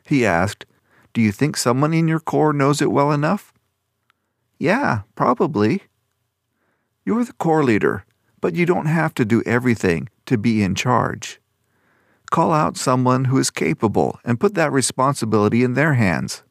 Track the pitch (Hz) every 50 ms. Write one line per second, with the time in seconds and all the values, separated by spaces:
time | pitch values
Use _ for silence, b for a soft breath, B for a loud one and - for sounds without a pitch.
0 | _ - 147 135 117 101 85 82 95 104 - - - _ b b b b b b
1 | b b b 117 113 104 98 - 139 151 - - - 123 120 131 151 156 165 165
2 | 165 160 160 156 - - - 139 151 151 147 143 139 143 147 147 147 - 101 139
3 | 143 147 151 143 147 160 196 202 - _ _ _ _ _ _ _ _ _ _ _
4 | _ _ _ _ _ _ _ _ _ _ _ - - 156 196 269 285 - 131 104
5 | - _ _ - 147 - 247 - 208 151 156 104 104 107 165 202 - _ _ _
6 | _ _ _ _ _ _ _ _ _ _ _ _ _ _ _ _ _ _ _ _
7 | - - 208 240 240 - - - - 165 156 156 143 123 110 95 - 65 52 -
8 | - _ _ _ _ _ _ - - 175 165 170 175 170 175 - - 156 160 170
9 | 156 156 - - 127 104 117 110 - 87 117 123 127 123 113 - - 92 82 76
10 | 67 - _ _ - - 135 107 104 117 110 107 101 90 98 - - 123 123 110
11 | 98 - - - - - - _ _ _ _ _ _ _ _ _ _ _ _ _
12 | _ _ _ _ _ - - 170 165 202 160 151 160 165 - - - 135 127 127
13 | 127 127 127 127 135 127 135 135 131 - - - - 156 160 - 120 104 - 95
14 | 71 58 - - - 120 120 117 151 147 208 165 160 143 135 135 123 - - -
15 | 127 139 139 - 120 110 110 107 104 107 110 117 127 123 123 139 151 165 139 117
16 | 110 92 78 64 64 - - - _ _